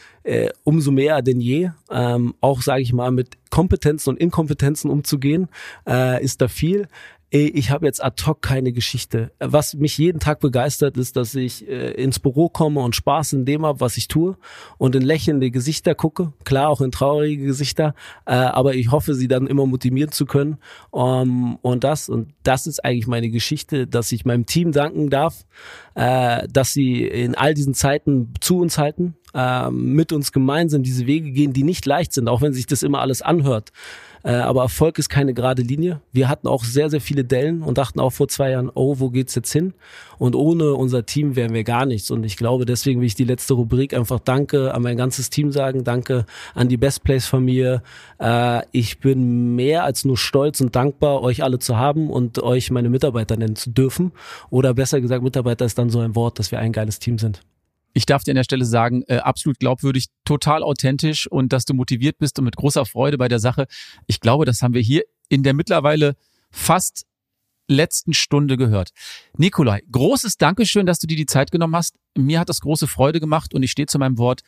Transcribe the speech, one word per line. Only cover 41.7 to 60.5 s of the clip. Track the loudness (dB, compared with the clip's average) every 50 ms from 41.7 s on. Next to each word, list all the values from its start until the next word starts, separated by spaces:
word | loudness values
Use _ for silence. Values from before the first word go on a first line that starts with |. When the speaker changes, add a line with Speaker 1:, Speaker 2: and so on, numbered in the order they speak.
| 0 0 0
Speaker 1:
nichts. | 0 -2 -2 -4 -4
Und | -4 -4 -4
ich | -6 -4
glaube, | -4 -2 0 0 0 0
deswegen | 0 -2 -2 0 0 0 2
will | 0
ich | 0 0
die | 0 0
letzte | 0 0 -2 -2 0 0
Rubrik | 0 0 2 0 0 0 0 -2
einfach | -2 -2 -2 -4 -4
Danke | -2 0 0 0 0 0 0 0 0 0 -2
an | -2 -2
mein | -2 -2 -2
ganzes | -2 -2 -2 -4 -6 -4
Team | -2 -2 0 0 0
sagen, | 0 -2 -2 -2 -2 -2
Danke | -2 -2 -2 -2 -2 -2 -2 -2 -4 -8 -14 -20 -10 -2
an | 0 0 2
die | 2
Best | 2 2 0 0 0 0
Place | 0 0 0 0
Familie. | 0 0 2 2 2 2 2 2 2 0 -2 -4 -8 -14 -20 -20 -20 -10 -4
Äh, | -2 0 2 2 2 2 0 -2 -2 -2 -2
ich | -2 -2 -2 -4 -2
bin | 0 2 2 4 2 2 2 2 2 0 0
mehr | 2 2 2 2 2 0
als | 0 -2 -2 0
nur | 0 0 0
stolz | 0 0 2 2 2 2 2 0
und | 0 0 2
dankbar, | 2 0 0 0 0 2 2 2 2 0
euch | 0 0 0 0
alle | 0 0 0
zu | 0 0 0 2
haben | 2 2 2 0 0 0
und | 0 0 -2 0 -2 -2 0
euch | 2 2 0 0 0
meine | 0 0 2 2
Mitarbeiter | 2 2 2 0 0 0 -2 -2 -2
nennen | -2 -2 -2 -4
zu | -4 -6 -2
dürfen. | 2 2 2 2 2 0 -2 -2 -4 -8 -16 -20 -20 -20 -10 -2
Oder | 0 2 2 4 2
besser | 2 0 0 0 0
gesagt, | 0 0 0 0 -2
Mitarbeiter | -2 -2 0 0 0 0 0 0
ist | -2 0 0
dann | 0 0
so | 2 0
ein | 0 0 0
Wort, | 0 0 0 -2 -4
dass | -6 -4 -4
wir | -4
ein | -2 -2 -2
geiles | -2 -2 -4 -4 -6
Team | -4 -2 -2 0
sind. | 0 -2 -4 -6 -10 _ _ _ _ _ _ _ _ _ -4
Speaker 2:
Ich | -2 0
darf | 2 2 0 0
dir | 0 0
an |
der | 0 0
Stelle | 0 0 -2 0
sagen, | 2 2 2 2 2 0 -2 -2 0
äh, | -2
absolut | 0 0 0 -2 -2 -2 -4 -4 -2
glaubwürdig, | -2 -2 -2 -2 -2 -2 -2 -2 -4 -6 _ _ _
total | -2 -2 0 2 2